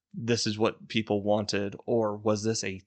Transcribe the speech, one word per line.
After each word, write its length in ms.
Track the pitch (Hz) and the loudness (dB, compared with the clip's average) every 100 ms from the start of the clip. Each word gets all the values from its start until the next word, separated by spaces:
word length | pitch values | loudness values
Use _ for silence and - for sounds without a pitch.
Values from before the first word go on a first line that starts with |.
| _ | _
this 320 | - 117 117 110 | -8 -2 0 0
is 140 | 107 | 2
what 280 | 110 - - | 0 0 -4
people 340 | 113 104 104 | -2 0 0
wanted, 520 | 101 107 104 101 101 - - | 2 0 2 -2 -2 -6 0
or 280 | 120 107 104 | 2 2 0
was 260 | 107 107 | 0 0
this 200 | 110 113 | 0 -2
a 180 | 104 95 | -4 -8